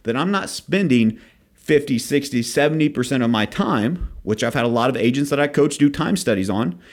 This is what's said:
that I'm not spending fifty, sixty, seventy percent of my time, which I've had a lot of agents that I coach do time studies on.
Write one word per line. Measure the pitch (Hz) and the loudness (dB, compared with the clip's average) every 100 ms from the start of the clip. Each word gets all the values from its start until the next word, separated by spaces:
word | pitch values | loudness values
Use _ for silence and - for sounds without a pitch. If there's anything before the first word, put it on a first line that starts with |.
that | 113 123 | -6 -2
I'm | 175 | -2
not | 196 - | -2 -4
spending | - - 185 180 123 110 - - _ _ _ - | -10 -4 0 2 4 2 0 -12 _ _ _ 2
fifty, | 147 143 117 | 2 2 -4
sixty, | - 143 139 123 | 0 -2 0 -4
seventy | 117 147 147 156 151 | -2 0 2 2 0
percent | 135 123 131 | 0 -2 0
of | 117 | 2
my | 113 107 | 2 0
time, | - 117 120 113 180 - - | -2 0 0 0 -2 -8 -8
which | - 107 | -4 -2
I've | 117 | -2
had | 127 | 0
a | 120 | 0
lot | 117 127 | 0 0
of | 123 | 2
agents | 117 135 143 | 0 0 0
that | 139 | 0
I | 143 | 0
coach | 147 147 - | 2 2 4
do | 147 | 2
time | 143 156 - | 2 -2 0
studies | - 101 95 | 0 0 0
on. | 101 139 - - | -2 -2 -6 -14